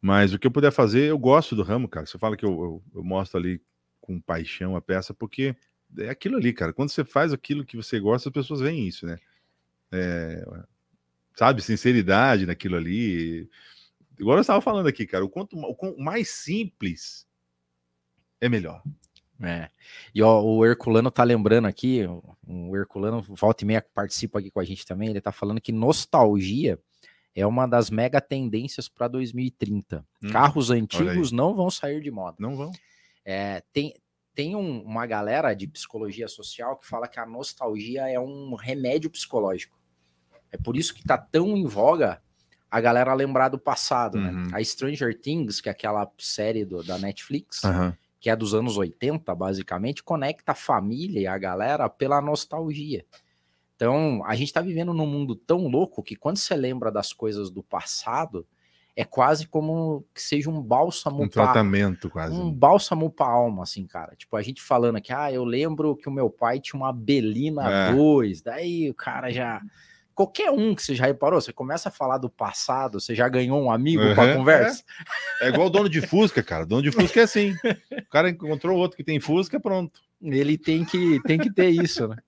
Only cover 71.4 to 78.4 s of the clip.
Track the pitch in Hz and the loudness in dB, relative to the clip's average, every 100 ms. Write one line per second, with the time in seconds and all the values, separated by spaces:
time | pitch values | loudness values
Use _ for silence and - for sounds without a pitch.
71.4 | - - 131 160 196 - 131 131 127 _ | 0 -10 -8 -6 -8 -4 -2 -2 -4 _
72.4 | 107 - - 131 135 104 - 113 123 127 | -6 -6 -4 -2 -2 -6 -6 0 2 2
73.4 | 123 139 131 113 143 160 107 104 123 139 | 2 0 2 0 2 4 6 8 6 8
74.4 | 131 151 220 262 _ - - - - - | 8 8 6 0 _ -20 -12 -10 -8 -2
75.4 | 123 151 180 185 208 156 - 180 214 - | 2 4 4 4 4 0 2 4 4 2
76.4 | - 80 82 113 143 220 180 226 226 220 | 0 -4 0 0 2 2 4 6 4 4
77.4 | 202 180 233 - _ 277 - 143 180 165 | 0 0 -2 -4 _ -12 0 2 2 0